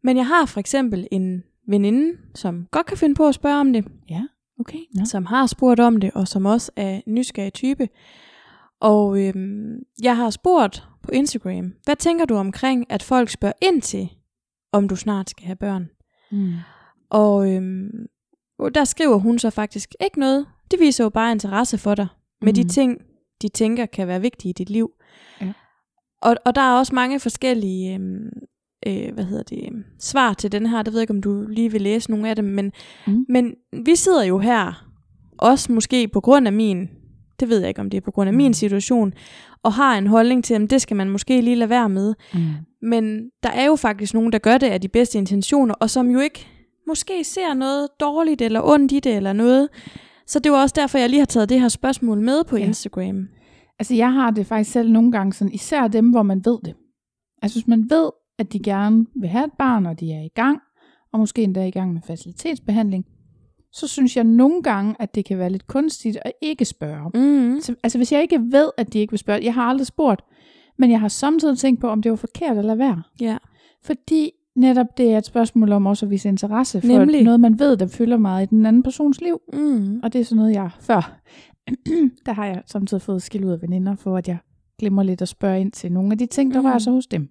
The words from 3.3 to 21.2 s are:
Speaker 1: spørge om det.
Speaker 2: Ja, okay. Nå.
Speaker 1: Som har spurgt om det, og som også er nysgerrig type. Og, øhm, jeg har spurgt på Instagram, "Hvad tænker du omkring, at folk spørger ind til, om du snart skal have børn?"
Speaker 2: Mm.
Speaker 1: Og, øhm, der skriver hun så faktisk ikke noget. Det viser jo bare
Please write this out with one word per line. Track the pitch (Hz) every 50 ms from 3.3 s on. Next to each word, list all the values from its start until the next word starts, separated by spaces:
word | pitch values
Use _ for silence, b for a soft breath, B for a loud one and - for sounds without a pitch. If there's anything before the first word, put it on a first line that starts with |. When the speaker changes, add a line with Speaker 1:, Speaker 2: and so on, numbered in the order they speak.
| 269
Speaker 1:
spørge | - - 285 285 285
om | 285 269 247
det. | 226 208 - - - _ -
Speaker 2:
Ja, | 160 170 240 294 _ _ _ _ _ -
okay. | 233 - - 320 330 _ -
Nå. | 190 196
Speaker 1:
Som | 233 - 196 185
har | 170 220 262 269
spurgt | 240 - - 262 254 240 240
om | 240 240 233 214
det, | 202 190
og | - - 190
som | 185 - 196 190
også | 196 214 240 - - _
er | - 208 196 190 196 -
nysgerrig | - 214 233 254 - - - 196 196 -
type. | - - 262 277 - 262 214 b b b b b b b b b b b b b b b b b _
Og, | - - 214 208 208 202 196 196
øhm, | 196 190 185 185 185 196 202 208 214 220 226 - 269 _ _ -
jeg | 220 247 240
har | 233 240 226
spurgt | 208 - _ 359 370 330 240 196 - - - - _ _ -
på | -
Instagram, | 254 254 285 294 - 214 _ 185 185 180 180 185 - _ _
"Hvad | - 294
tænker | - - 339 339 339 330
du | 262 226
omkring, | 202 196 196 196 - - 262 262 247 240 _
at | 208 196 -
folk | - 262 254 247 214
spørger | - - - 202 - _
ind | 359 381 359 285
til, | - - - 196 190 170 _ _ _ _ _ _ _ _ _ _ _ _ -
om | 208 202
du | 196 190
snart | 185 - 214 208 196 185 -
skal | - - -
have | 175 185
børn?" | 185 - 202 196 190 175 160 _ _ _ _ _ _ _ _
Speaker 2:
Mm. | 208 202 196 185 170 170 170 B B B B B B B _ _
Speaker 1:
Og, | - 214 214 208 202 202 196 190 190
øhm, | 185 185 185 190 185 190 208 220 226 226 - _ _ _ _ _ _ _ _ _ _ - - 247
der | 302 285
skriver | - - - 330 294 233
hun | 202 190 226 233 240
så | - 220
faktisk | - - 214 208 - 208 - _ - - -
ikke | 392 - 302
noget. | 269 262 269 277 285 - _ _ _ _
Det | - 349
viser | 339 294 247 - 233
jo | 214
bare | - 226